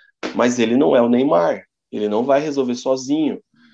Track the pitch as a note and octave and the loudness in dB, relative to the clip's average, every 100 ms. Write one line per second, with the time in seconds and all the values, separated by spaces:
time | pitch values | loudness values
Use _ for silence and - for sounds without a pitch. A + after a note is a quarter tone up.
0 | _ _ - G2+ A#2+ B2 A2+ A#2+ D3+ C#3 | _ _ -8 0 0 2 0 2 4 4
1 | A#2+ A#2+ C#3+ E3+ E3+ G#2+ - _ _ A2+ | 4 2 2 2 0 -2 -8 _ _ -6
2 | G#2 G#2 C3 C#3 D#3 C#3 B2+ A#2+ C3+ C3 | -2 -2 0 0 0 -2 -2 -2 -4 -4
3 | B2+ D3+ D3+ G#2 _ _ _ | -2 -2 -2 -4 _ _ _